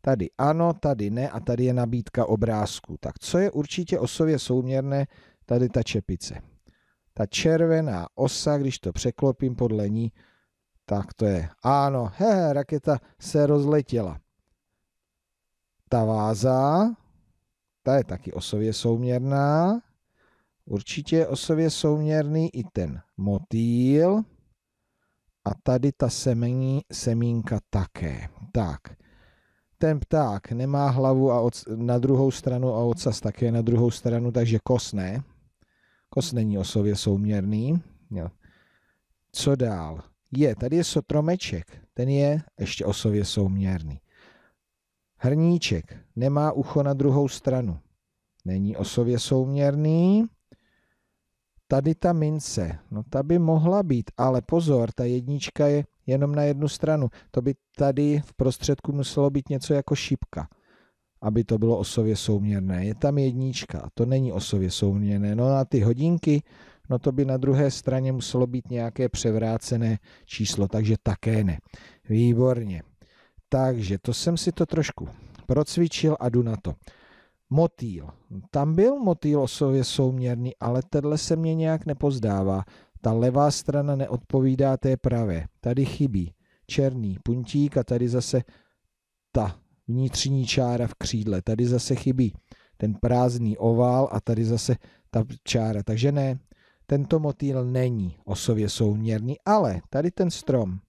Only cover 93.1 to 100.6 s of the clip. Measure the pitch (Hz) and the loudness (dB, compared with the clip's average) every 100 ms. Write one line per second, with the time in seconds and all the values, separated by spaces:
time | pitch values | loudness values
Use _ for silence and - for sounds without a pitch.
93.1 | 123 123 120 117 107 117 117 123 123 135 | 4 2 0 -2 0 2 4 4 2 0
94.1 | 110 - 113 113 117 - 120 - _ _ | -2 -2 0 0 0 0 -2 -4 _ _
95.1 | 117 113 - - 120 110 104 98 110 135 | -2 -2 -6 -2 0 0 -2 -2 0 2
96.1 | 143 135 131 _ _ _ _ _ 139 139 | 2 -2 -4 _ _ _ _ _ -2 2
97.1 | 160 151 - 143 131 123 127 127 117 92 | 0 0 -2 -2 -2 0 0 0 0 -4
98.1 | 78 - 101 - 110 104 - 110 104 110 | -6 -8 -6 0 0 0 0 0 2 0
99.1 | 110 113 147 - 214 147 90 - 131 165 | -2 -4 -6 2 2 2 -2 -4 -2 -2
100.1 | - 185 - - 131 | 0 -2 -2 0 0